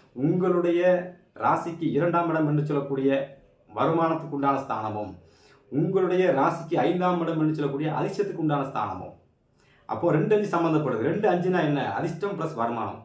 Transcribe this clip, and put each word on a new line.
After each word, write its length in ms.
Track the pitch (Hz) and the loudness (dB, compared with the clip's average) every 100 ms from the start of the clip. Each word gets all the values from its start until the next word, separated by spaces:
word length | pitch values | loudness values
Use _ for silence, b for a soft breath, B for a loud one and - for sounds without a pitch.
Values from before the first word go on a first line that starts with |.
| B | B
உங்களுடைய 680 | 123 147 180 180 175 170 170 180 180 - - _ - | -4 0 2 2 2 2 2 4 2 0 -14 _ -2
ராசிக்கு 520 | 120 165 170 160 147 139 | 0 0 -2 -4 -2 0
இரண்டாம் 320 | 175 170 165 | 2 2 0
இடம் 180 | 160 151 | 0 2
என்று 180 | 147 139 | 2 0
சொல்லக்கூடிய 460 | 143 135 135 135 135 - - - _ _ 110 | -2 -2 0 2 2 -2 -10 -20 _ _ -2
வருமானத்துக்கு 640 | 139 160 160 160 147 143 | 0 2 0 -2 -4 -2
உண்டான 200 | 139 131 | 0 0
ஸ்தானமும், 520 | 131 110 107 104 95 90 b b b b - | -2 -6 -4 -6 -8 -12 b b b b -6
உங்களுடைய 520 | 131 185 190 180 180 185 | -2 0 2 2 4 4
ராசிக்கு 460 | 135 160 - - 160 | 4 2 0 -2 0
ஐந்தாம் 440 | 151 180 180 175 | 2 2 2 2
இடம் 180 | 165 156 | 0 0
என்று 160 | 156 135 | 0 0
சொல்லக்கூடிய 360 | 139 139 156 | -2 -2 -2
அதிர்ஷ்டத்துக்கு 540 | - 202 202 196 165 156 | -2 -2 -2 -4 -2 0
உண்டான 200 | 143 131 | 0 -2
ஸ்தானமும், 500 | 113 101 92 - - _ _ _ b b b - | -4 -6 -6 -12 -18 _ _ _ b b b -10
அப்போ 180 | - 170 | -2 2
ரெண்டு 240 | 156 208 214 | 2 4 2
அஞ்சு 140 | 208 | 2
சம்மந்தப்படுது. 540 | 170 165 151 147 - 139 | 0 2 2 0 -2 -2
ரெண்டு 160 | 185 214 | 0 2
அஞ்சுனா 300 | 175 180 180 | 2 2 0
என்ன? 200 | 151 143 107 | 2 0 -2
அதிர்ஷ்டம் 460 | 98 175 - 202 156 | -4 -4 -4 -4 -4
பிளஸ் 180 | 156 113 | -6 -4
வருமானம், 360 | 117 117 107 - | -4 -4 -6 -4